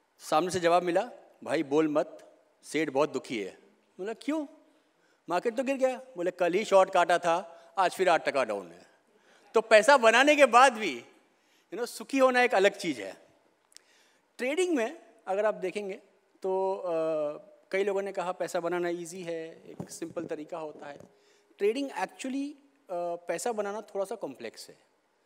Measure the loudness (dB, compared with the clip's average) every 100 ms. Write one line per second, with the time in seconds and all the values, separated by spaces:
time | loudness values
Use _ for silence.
0 | _ _ -2 0 0 0 2 4 2 0
1 | -2 -8 -20 _ -6 -4 0 2 2 0
2 | -2 -6 -20 _ _ _ -8 -4 -2 0
3 | -2 -2 -8 -8 -8 -12 _ _ _ -14
4 | -12 -8 -6 -6 -6 -14 _ _ _ _
5 | _ _ -6 -4 -2 -2 -2 0 -2 -2
6 | -10 -8 -6 -2 0 0 4 6 6 4
7 | 4 2 2 -2 -4 -14 -8 0 0 2
8 | 2 2 2 -2 -2 -4 -10 -18 -20 _
9 | _ _ _ _ _ 0 6 6 8 6
10 | 8 6 6 6 6 8 6 4 -4 -6
11 | -12 _ _ _ _ _ _ -10 -10 -10
12 | -6 2 4 4 2 4 4 2 -4 -6
13 | -8 -14 _ _ _ _ _ _ _ _
14 | _ _ _ -8 -4 -2 0 0 -2 -6
15 | -18 _ -6 -2 0 -2 -6 -6 -8 -12
16 | _ _ _ _ -4 -2 -2 -4 -4 -4
17 | -2 -2 -4 -8 -16 -20 _ -2 0 -2
18 | -4 -6 -6 -6 -6 -4 -4 -2 -2 -6
19 | -10 -12 -10 -10 -12 -16 -18 -16 -14 -12
20 | -12 -10 -10 -10 -10 -12 -12 -14 -16 -18
21 | -20 _ _ _ _ -4 -2 0 -4 -6
22 | -10 -8 -8 -6 -8 -10 _ _ -10 -8
23 | -6 -6 -6 -6 -4 -4 -6 -8 -8 -6
24 | -6 -8 -12 -12 -14 -16 -20 -20 _ _
25 | _ _